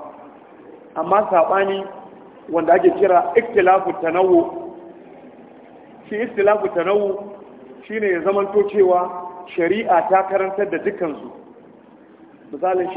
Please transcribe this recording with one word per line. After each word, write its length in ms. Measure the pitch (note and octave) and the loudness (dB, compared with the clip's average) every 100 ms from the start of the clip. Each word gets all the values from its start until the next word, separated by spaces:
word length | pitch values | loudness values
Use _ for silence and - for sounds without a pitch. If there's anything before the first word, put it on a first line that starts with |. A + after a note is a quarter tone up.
| - - - - - - - - - - | -14 -20 -20 -20 -20 -20 -20 -20 -14 -8
Amma 340 | E3 G3 G#3+ | 2 2 4
saɓani 560 | F3+ D#3+ F#3+ G3 G3 - - - - - - - | 2 4 2 0 -2 -8 -14 -20 -20 -20 -20 -4
wanda 240 | E3 D#3+ | -2 0
ake 160 | F#3 F#3 - | 2 2 2
kira 340 | F#3+ F3 - - | 2 2 2 -2
ikhtilafu 560 | A3+ G3+ F3+ F#3+ F3+ - | 0 0 2 2 0 -4
tanawwu, 720 | E3 F3 F#3 E3+ - - - - - - - - - - - - - - - - - | -4 0 4 4 2 -6 -14 -16 -20 -20 -20 -20 -20 -20 -20 -20 -20 -20 -20 -20 -12
shi 60 | G#3 A3+ | -8 -6
ikhtilafu 420 | G3+ G3+ G#3 G3 | 2 2 2 0
tanawwu 480 | F3 E3+ G#3 G3+ - - - - - - - - | -2 0 0 0 -4 -10 -16 -20 -20 -20 -20 -12
shine 160 | G#3+ G#3 | -4 -2
ya 80 | F3 | 0
zamanto 420 | F3 G3 G3 G#3 G3 | 0 0 0 0 2
cewa 560 | G3+ F#3 F3+ F3+ - - - - - | 4 4 4 0 -6 -12 -14 -10 -2
shari'a 540 | E3+ G#3 A3 F3 - | 0 0 2 2 4
ta 140 | F#3+ F#3+ | 2 2
karantar 400 | F#3+ F#3+ G#3 G3+ | -2 -2 -2 -4
da 60 | D#3+ | -2
dukkansu. 520 | C#3+ C#3 E3+ B2 D2+ - - - - - - - - - - - - | -4 -4 -6 -6 -14 -18 -20 -20 -20 -20 -20 -20 -20 -20 -20 -20 -18
Misalin 380 | C#3+ F#3 F#3 - | -6 -2 -2 -2